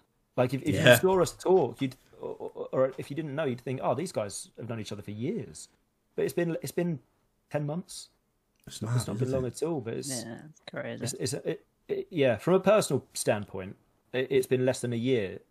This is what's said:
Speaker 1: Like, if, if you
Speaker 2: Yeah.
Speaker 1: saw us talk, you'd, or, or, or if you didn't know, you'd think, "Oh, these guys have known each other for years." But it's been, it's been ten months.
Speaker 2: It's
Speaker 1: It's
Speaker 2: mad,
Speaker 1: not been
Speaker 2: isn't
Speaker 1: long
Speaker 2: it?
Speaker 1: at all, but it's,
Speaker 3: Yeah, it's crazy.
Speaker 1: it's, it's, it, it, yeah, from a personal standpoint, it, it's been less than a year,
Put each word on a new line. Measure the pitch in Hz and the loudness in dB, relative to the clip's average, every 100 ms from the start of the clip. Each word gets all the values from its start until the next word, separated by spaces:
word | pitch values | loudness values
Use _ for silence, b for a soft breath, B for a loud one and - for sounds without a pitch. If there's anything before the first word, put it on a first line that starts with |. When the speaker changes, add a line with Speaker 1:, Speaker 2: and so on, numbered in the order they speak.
| _ _ _ - | _ _ _ 0
Speaker 1:
Like, | 127 | 2
if, | 135 | 2
if | - | 0
you | 196 | 4
Speaker 2:
Yeah. | 135 120 | 6 6
Speaker 1:
saw | 185 190 | 6 4
us | 160 | 2
talk, | - 165 185 120 117 | 0 4 4 4 -2
you'd, | 135 - _ 92 | -6 -6 _ -12
or, | - - 92 | -10 -8 -10
or, | - - | -8 -4
or | 147 131 131 | 0 0 0
if | - | -8
you | 143 | -8
didn't | 160 | -6
know, | 139 | -4
you'd | 151 120 | -4 -4
think, | - 131 | -6 -2
"Oh, | 170 | -2
these | 127 185 | -2 -2
guys | 123 104 - - - | -4 -6 -8 -14 -12
have | 113 | -8
known | 113 | -8
each | 101 | -8
other | 101 | -10
for | - | -10
years." | 104 131 214 78 78 - _ _ _ _ - | -6 -6 -6 -8 -14 -20 _ _ _ _ -2
But | |
it's | - | -2
been, | - 170 165 | 0 0 -2
it's | 139 | -4
been | - 175 151 _ _ _ _ _ | -2 -2 -2 _ _ _ _ _
ten | 147 147 | -4 -4
months. | 165 - - - _ _ _ _ _ - | -6 -8 -14 -18 _ _ _ _ _ -18
Speaker 2:
It's | - | -8
Speaker 1:
It's | |
Speaker 2:
mad, | 110 123 - | -2 -2 -2
Speaker 1:
not | 117 | -2
been | 123 | 0
Speaker 2:
isn't | |
Speaker 1:
long | 131 | 0
Speaker 2:
it? | 127 - | -2 -2
Speaker 1:
at | 156 | -2
all, | 156 | -2
but | 110 | -4
it's, | 131 135 127 | -6 -4 -6
Speaker 3:
Yeah, | 110 113 156 | -8 -12 -16
it's | - - | -20 -14
crazy. | - 127 117 | -10 -8 -6
Speaker 1:
it's, | 127 | -6
it's, | - 127 | -4 -4
it, | 147 - - _ _ - | -4 -4 -6 _ _ -6
it, | 392 - | -4 -2
yeah, | 170 135 107 | 4 4 4
from | - | 4
a | 185 | 4
personal | 190 214 - 135 - | 6 6 4 0 -2
standpoint, | - 143 107 98 95 95 - _ _ _ | -4 0 0 -2 -10 -10 -12 _ _ _
it, | 123 131 | -4 2
it's | 131 127 | 2 4
been | 127 | 2
less | 127 120 | 2 0
than | 120 | 0
a | 117 | 0
year, | 123 123 95 90 _ | 2 2 0 -6 _